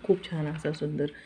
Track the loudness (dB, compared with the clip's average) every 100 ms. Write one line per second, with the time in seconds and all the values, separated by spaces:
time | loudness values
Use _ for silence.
0 | 2 2 0 -2 0 0 -2 0 0 0
1 | -2 -4